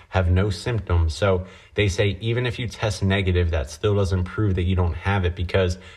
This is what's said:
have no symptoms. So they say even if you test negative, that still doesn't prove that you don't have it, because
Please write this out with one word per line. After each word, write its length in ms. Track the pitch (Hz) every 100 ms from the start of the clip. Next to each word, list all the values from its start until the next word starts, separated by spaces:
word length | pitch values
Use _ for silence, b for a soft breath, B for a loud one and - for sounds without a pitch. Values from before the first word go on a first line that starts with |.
| B
have 200 | 95 87
no 180 | 90 104
symptoms. 640 | 101 - 110 - 87 80
So 320 | - 101 92 92 B B
they 140 | - 104
say 280 | 92 104 92
even 260 | 113 117 123
if 140 | 113
you 80 | 117
test 340 | - 110 104
negative, 480 | 98 98 92 87 85
that 180 | 80 67
still 280 | - 107 101
doesn't 280 | 95 92
prove 300 | 92 - 107
that 80 | 92
you 140 | 90 92
don't 180 | 90
have 300 | 85 98 101
it, 100 | 87
because 420 | - 90 98 92 92 B